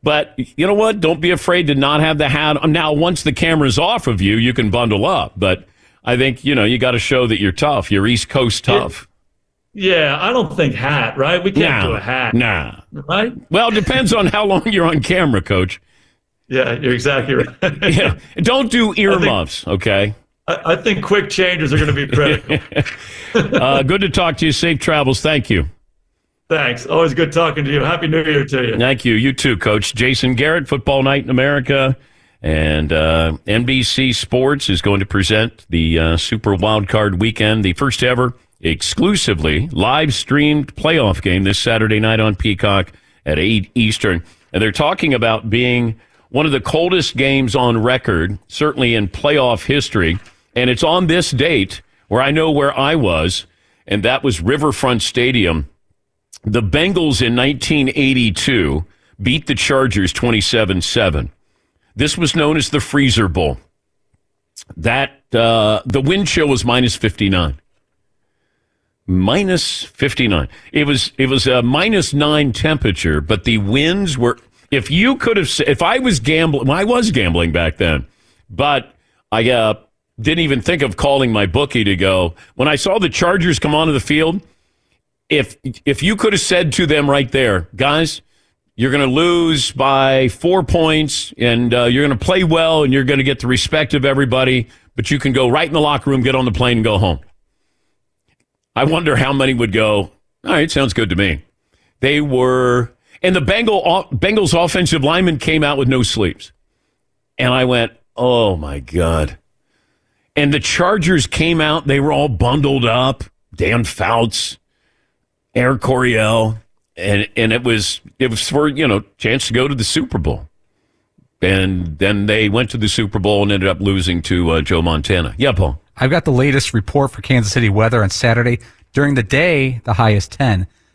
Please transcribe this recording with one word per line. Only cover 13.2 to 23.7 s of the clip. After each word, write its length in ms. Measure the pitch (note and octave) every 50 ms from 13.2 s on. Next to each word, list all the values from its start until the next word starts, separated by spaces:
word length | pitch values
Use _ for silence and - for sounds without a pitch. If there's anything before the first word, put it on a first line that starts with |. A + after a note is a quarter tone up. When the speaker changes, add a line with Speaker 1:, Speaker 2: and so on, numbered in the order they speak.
| A3 A#3+ A#3+ - - _
Speaker 1:
Well, 180 | D#3+ G3 A#3 A#3
it 60 | G#3+
depends 380 | G#3+ G3+ - C4 C4 C4 F#3+ A#3
on 140 | A3+ G3
how 180 | - - G#3 G#3+
long 180 | G3+ F#3+ E3+ -
you're 200 | A3+ G#3 F#3+ E3+
on 140 | E3 E3 D#3 -
camera, 380 | - F3+ F#3 F3+ D3 A#2+ G2
Coach. 400 | F2 - G2+ F#2 F#2 F#2 - - _ _ _ _ _ _ _ _ _ _ _ _ _ _
Speaker 2:
Yeah, 260 | B2 C3 B2+ B2 A#2 A#2+
you're 140 | - C3 B2
exactly 400 | A#2 - C#3+ C#3 C3+ B2 C3 C3
right. 120 | B2+ B2 - - - -
<laughs> 200 | F3+ D3 - -
Speaker 1:
Yeah. 360 | G3+ E3 F#3+ F#3+ - - - - - -
Don't 340 | - - A3+ B3 C4+ C#4 A3
do 220 | - A#3+ A#3 G#3+ F3
Speaker 2:
I 20 |
think 40 | G3+
Speaker 1:
earmuffs, 680 | G#3 G3 G3 F#3 E3+ - A#2+ G2 E2 - - - -
okay? 480 | - F2+ F#2+ - A2 G2+ G2 G2+ G#2 G#2 - _ _ _ _ _
Speaker 2:
I, 140 | - E3 - - D#3+ E3
I 20 |
think 260 | - - A3+ G3+ - -
quick 280 | - G3+ G#3 - -
changes 420 | - - F#3 F3+ F3+ E3+ D#3 C#3 C3+
are 60 | D3+
gonna 140 | D3+ D3 C#3+
be 120 | C#3 C#3+
critical. 520 | C3 - B2+ D3 C#3+ D3+ - - - D3+ C3+ -
Speaker 1:
<laughs> 60 | - - D3 - - - - - - - - - - -
Uh, 480 | A3+ D3 G3 A3+ C#4 - C3